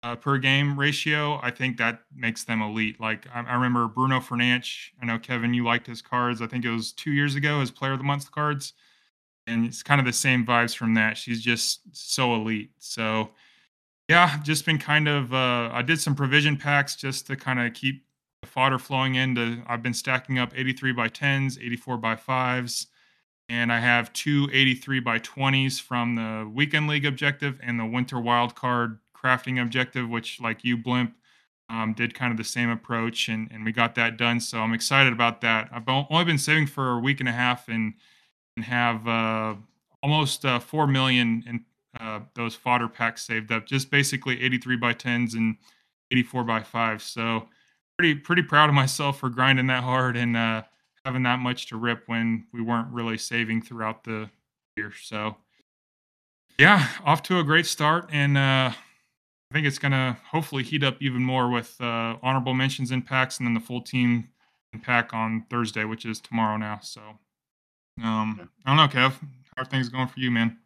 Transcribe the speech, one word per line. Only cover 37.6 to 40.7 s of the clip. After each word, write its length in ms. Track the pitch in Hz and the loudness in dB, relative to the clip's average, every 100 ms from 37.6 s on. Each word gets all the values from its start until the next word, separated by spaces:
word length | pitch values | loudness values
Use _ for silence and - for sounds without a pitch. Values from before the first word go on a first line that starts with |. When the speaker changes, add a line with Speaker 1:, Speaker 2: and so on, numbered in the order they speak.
| - | -2
Speaker 1:
and, 260 | 113 110 - _ _ _ _ _ | -2 -2 -6 _ _ _ _ _
and 120 | - 113 | -10 -4
have, 420 | 123 120 113 113 | 0 0 0 0
uh, 460 | 113 113 110 110 104 107 _ _ _ | 0 0 0 -4 -6 -14 _ _ _
almost, 420 | 139 151 143 - | 0 2 2 0
uh, 140 | 139 123 | 0 -2
four 280 | - | -2